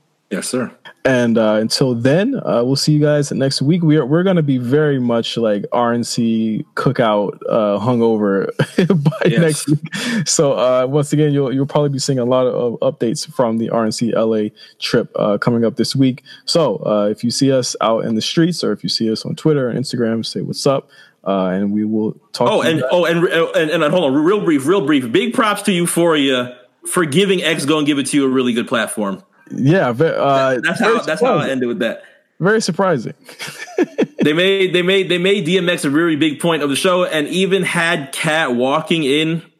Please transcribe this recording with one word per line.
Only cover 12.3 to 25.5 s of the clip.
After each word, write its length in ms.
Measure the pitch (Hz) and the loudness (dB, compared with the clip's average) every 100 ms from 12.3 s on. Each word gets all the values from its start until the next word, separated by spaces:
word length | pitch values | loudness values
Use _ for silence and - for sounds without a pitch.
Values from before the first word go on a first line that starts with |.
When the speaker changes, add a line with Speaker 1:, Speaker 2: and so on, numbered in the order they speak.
| 127 127 | 2 2
Speaker 2:
of 320 | - 120 110 | 0 -2 -2
updates 500 | 131 127 117 156 - | -2 -2 -2 -4 -6
from 280 | - 117 113 | -2 0 0
the 100 | 113 | -2
R 160 | 117 | -2
N 80 | 110 | -2
C 220 | - 113 | -2 -2
L 200 | 104 113 | 0 0
A 160 | 110 104 - - - | 0 -2 -8 -20 -12
trip, 320 | - 123 101 - | -2 -2 -2 -2
uh, 200 | 107 101 | -2 0
coming 300 | - 117 113 | 0 0 0
up 100 | - | 0
this 180 | 110 | -2
week. 280 | 135 135 123 - - - | 2 0 0 -12 -18 -2
So, 300 | 170 143 95 | 0 0 -2
uh, 320 | - 107 104 | -2 0 0
if 120 | 107 | -2
you 80 | 117 | -4
see 220 | - 135 | 0 2
us 240 | 131 123 - | 2 0 -2
out 240 | 110 113 104 | 0 0 0
in 80 | |
the 80 | 110 | -2
streets 420 | - - 165 165 | -2 0 0 0
or 80 | 107 | -4
if 100 | 104 | -4
you 60 | 95 | -4
see 240 | - 113 | -2 -2
us 140 | 110 - | -2 -6
on 80 | |
Twitter 340 | - 156 147 123 | -4 0 0 -2
and 100 | 110 | -4
Instagram, 460 | 131 123 113 113 | -6 -4 -2 -2
say 160 | - 101 | -6 -8
what's 260 | 92 - 143 | -8 -2 0
up, 220 | 135 - - - _ - | -2 -4 -20 -20 _ -4
uh, 220 | 98 92 | -2 0
and 240 | 92 101 | -2 -2
we 120 | 104 | -2
will 280 | 107 110 107 - _ | -2 -2 -4 -6 _
talk 160 | - 123 | -2 0
Speaker 1:
Oh, 120 | 202 | 2
Speaker 2:
to 60 | 147 | 0
you 40 | |
Speaker 1:
and, 60 | 156 | 0
Speaker 2:
guys. 100 | 131 | 0
Speaker 1:
oh, 140 | 180 | 0
and, 140 | 165 170 175 | 2 0 0
and, 440 | 160 165 185 160 | 0 0 0 0
and, 120 | 170 | 0
and 100 | 151 | 2
hold 120 | 180 | 2
on, 100 | 147 139 | 2 2
real 180 | 156 208 | 2 0
brief, 240 | 170 147 131 | 2 0 2
real 200 | 196 147 | 0 2
brief. 260 | 147 120 | 0 2
Big 220 | 147 240 | 0 0
props 260 | 240 220 | 0 0